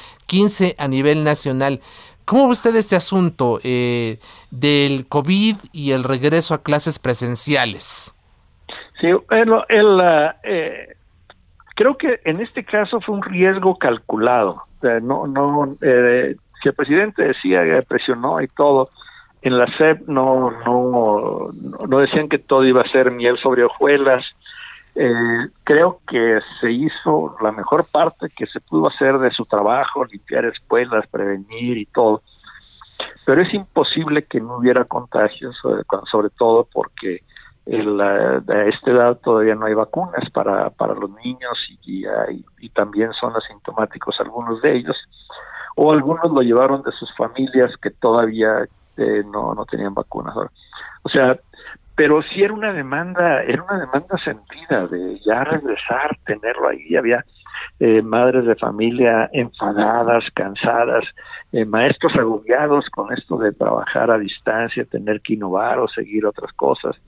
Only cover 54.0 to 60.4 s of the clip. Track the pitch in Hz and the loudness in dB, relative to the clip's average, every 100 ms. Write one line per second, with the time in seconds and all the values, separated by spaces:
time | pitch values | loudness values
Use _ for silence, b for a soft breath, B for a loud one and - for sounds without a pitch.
54 | - 185 - 110 - - - 123 90 87 | -4 -6 -6 -10 -14 -20 -4 -4 -2 -6
55 | 92 98 107 113 143 156 139 104 - 120 | -8 -6 -2 0 0 -4 -4 -6 -4 -4
56 | 151 - - 107 110 131 139 - - - | -4 -6 -8 -6 -6 -2 -4 -4 -4 -2
57 | 117 120 - B B B B - 120 110 | 0 -2 -4 B B B B 0 4 4
58 | 110 110 127 127 117 110 117 104 113 120 | 2 2 2 4 2 0 -2 -2 -2 2
59 | 120 113 113 147 120 - 104 101 104 117 | 2 2 0 -2 -6 -6 -4 0 0 0
60 | 117 117 - - | 2 0 0 -6